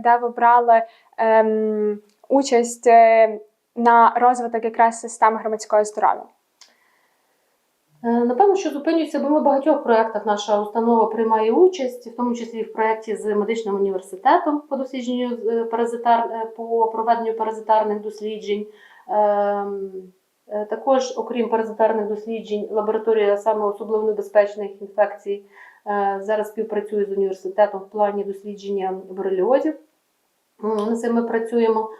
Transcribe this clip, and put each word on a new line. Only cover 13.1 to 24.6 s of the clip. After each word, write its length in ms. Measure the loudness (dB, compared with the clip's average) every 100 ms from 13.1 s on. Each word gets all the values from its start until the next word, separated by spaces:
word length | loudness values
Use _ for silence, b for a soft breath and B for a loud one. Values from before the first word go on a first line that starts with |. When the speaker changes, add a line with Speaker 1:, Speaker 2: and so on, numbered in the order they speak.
| -6
Speaker 2:
з 180 | -2
медичним 400 | -2 -2 -4 -4
університетом 880 | -2 -2 -4 -8 -4 2 2 0 -4 -6
по 80 | -8
дослідженню, 640 | -6 -8 -6 -4 -4 -4 -4
е, 180 | -2
паразитар-, 680 | -2 -2 -2 -2 0 2 0
е, 140 | -6 -10 -10
по 300 | -4 0 0
проведенню 460 | 0 0 0 0
паразитарних 680 | -4 -4 -6 0 0 2 -4
досліджень. 680 | -6 -10 -10 -8 -6 -6 -6 b b b -4
Ем, 840 | 0 2 2 0 -2 -6 -8 -10 -12 -18 _ _ _ -10
е, 160 | -8 -6
також, 440 | -4 2 2 0 -8
окрім 300 | -6 -4 -2
паразитарних 600 | -2 -2 0 0 2 -2
досліджень, 600 | -6 -6 -10 -6 -6 -4
лабораторія 680 | -4 -2 -2 0 2 2 2
саме 280 | 0 0 -2
особливо 380 | -4 -4 -2 -2
небезпечних 760 | -4 0 2 2 -2